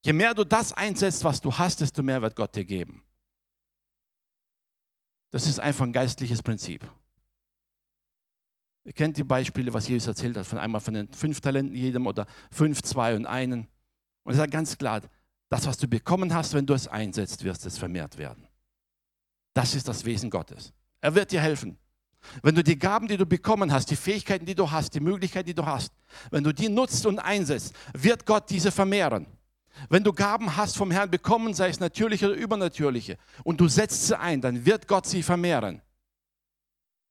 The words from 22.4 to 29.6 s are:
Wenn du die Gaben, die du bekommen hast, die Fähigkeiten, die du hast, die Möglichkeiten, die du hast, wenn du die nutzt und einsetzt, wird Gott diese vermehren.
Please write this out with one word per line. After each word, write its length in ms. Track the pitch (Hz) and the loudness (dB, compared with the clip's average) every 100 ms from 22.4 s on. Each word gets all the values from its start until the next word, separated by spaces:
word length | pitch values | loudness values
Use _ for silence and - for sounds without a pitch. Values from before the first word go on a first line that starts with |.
Wenn 120 | 143 | 4
du 80 | 160 | 6
die 160 | 156 151 | 6 4
Gaben, 300 | 175 214 226 | 2 0 0
die 80 | 202 | 0
du 80 | 185 | 2
bekommen 460 | 175 - 214 185 | 2 2 2 4
hast, 180 | 139 - | 2 2
die 60 | - | -2
Fähigkeiten, 500 | - 208 - 196 170 | -2 -2 0 -2 -2
die 80 | |
du 160 | 185 170 | 0 0
hast, 240 | 156 147 | 0 -2
die 60 | 147 | -2
Möglichkeiten, 460 | 151 196 180 190 175 | -2 0 -2 -4 -6
die 80 | |
du 120 | 170 151 | -4 -2
hast, 260 | 139 - _ _ - - | -4 -6 _ _ -20 -4
wenn 140 | 147 | 0
du 100 | 143 | 2
die 140 | 147 220 | 0 0
nutzt 340 | 208 254 - | 2 0 0
und 140 | 220 202 | 0 0
einsetzt, 560 | - 202 156 131 - - - | 0 0 0 -2 -4 -14 -14
wird 320 | - 156 233 | 2 2 2
Gott 240 | - 214 - | 4 2 2
diese 220 | 196 180 | 0 0
vermehren. 560 | - 190 202 160 110 78 - _ _ | 2 2 4 2 0 -4 -18 _ _